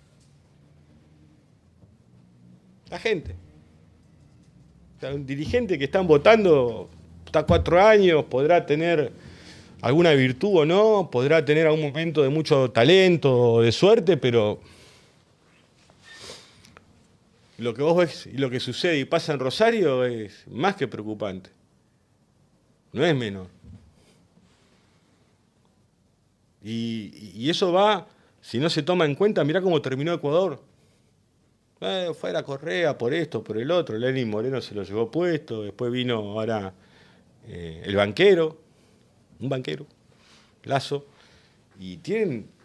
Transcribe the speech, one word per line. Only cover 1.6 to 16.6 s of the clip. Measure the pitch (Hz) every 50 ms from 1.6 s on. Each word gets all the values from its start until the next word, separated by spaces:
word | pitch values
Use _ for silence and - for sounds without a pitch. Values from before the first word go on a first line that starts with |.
| _ _ _ _ - _ _ _ _ _ _ _ _ _ _ _ _ - - - _ _ _ _ _ -
La | - 175
gente. | - 226 214 160 120 - 87 - - - - - _ _ _ _ _ _ _ _ _ _ _ _ _ _ _ _ _ _ _ _ _ _ _ _ _ _ _
O | -
sea, | - 135 139
un | 143 143
dirigente | 127 139 139 156 - - 247 240 190 185 139
que | 143
están | 139 - 190 185
votando, | 170 151 143 - 208 226 220 208 180 156 139 123 120 110 101 87 - - - - - - - -
está | - - 156 151
cuatro | - 175 - - 147 165 175 196
años, | 220 214 208 196 180 165 147 -
podrá | - - 127 139 156 175 170 151
tener | - 151 151 165 170 170 151 139 117 - - - - - - - - - - - - - -
alguna | - 117 135 165 175 170 151
virtud | 135 131 127 123 - 190 208 202 165
o | 147
no, | 156 170 196 214 220 214 202 180 139
podrá | - 123 127 143 160 165 143
tener | 131 151 156 165
algún | 156 156 156 156
momento | 143 127 156 165 170 147 151 139
de | 135
mucho | 147 160 151 - 156 139 131 123
talento | - 113 120 147 180 190 185 185 175 160 - 139 127 120 123 120 113
o | 117 113
de | 117 110
suerte, | - 175 196 226 - 170 175 175 131
pero | - 127 117 117 104 104 98 - - - - - - - _ _ _ _ _ _ _ _ _ _ _ _ _ _ _ _ _ _ _ _ _ _ _ - - - - - - - - _ _ _